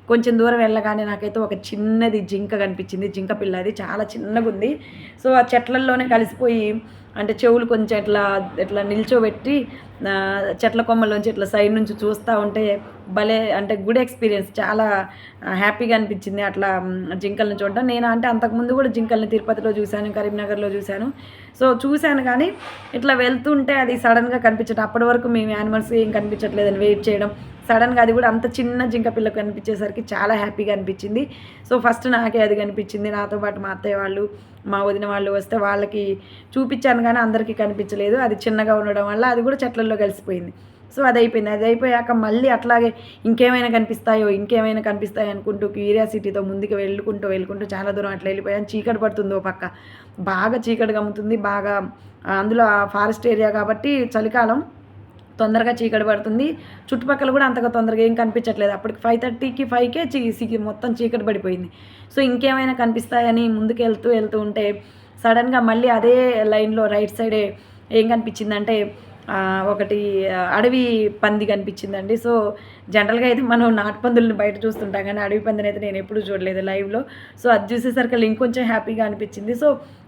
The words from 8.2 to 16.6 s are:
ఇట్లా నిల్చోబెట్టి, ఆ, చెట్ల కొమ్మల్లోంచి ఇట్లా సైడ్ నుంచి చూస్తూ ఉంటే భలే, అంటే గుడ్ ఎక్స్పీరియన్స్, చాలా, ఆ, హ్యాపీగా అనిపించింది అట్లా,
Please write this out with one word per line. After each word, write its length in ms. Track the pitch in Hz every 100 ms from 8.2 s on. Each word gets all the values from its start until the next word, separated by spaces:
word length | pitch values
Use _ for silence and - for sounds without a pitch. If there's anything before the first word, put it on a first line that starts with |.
| 202 196 190 -
ఇట్లా 220 | 190 202
నిల్చోబెట్టి, 840 | 202 208 214 247 220 214 254 285 240 - - - 196
ఆ, 340 | 190 196 196 196 185
చెట్ల 180 | 226 233
కొమ్మల్లోంచి 480 | 233 226 220 208 214
ఇట్లా 160 | 202 196
సైడ్ 280 | 208 208
నుంచి 200 | 220 208 214
చూస్తూ 340 | 214 208 233 220
ఉంటే 420 | 208 208 214 202 - - -
భలే, 440 | 190 208 226 220
అంటే 240 | 196 202 214
గుడ్ 220 | 196 240
ఎక్స్పీరియన్స్, 640 | 247 - 226 202 190 -
చాలా, 480 | 208 214 214 196 190 - - -
ఆ, 100 | 190
హ్యాపీగా 420 | 185 208 208 233 226
అనిపించింది 460 | 208 196 202 202
అట్లా, 380 | 202 196